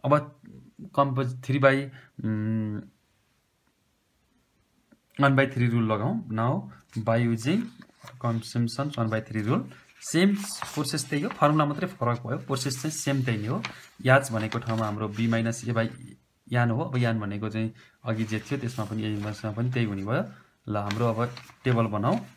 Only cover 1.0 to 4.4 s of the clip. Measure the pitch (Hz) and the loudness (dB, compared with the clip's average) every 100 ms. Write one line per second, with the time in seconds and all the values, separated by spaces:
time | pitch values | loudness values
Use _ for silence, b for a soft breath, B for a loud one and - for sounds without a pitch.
1 | 139 131 127 - - 135 135 135 139 B | 2 2 0 -4 -2 6 6 6 -2 B
2 | B - 110 110 107 110 107 104 - _ | B -6 -4 -2 0 -2 -2 -6 -10 _
3 | _ _ _ _ _ _ _ _ _ _ | _ _ _ _ _ _ _ _ _ _
4 | _ _ _ _ | _ _ _ _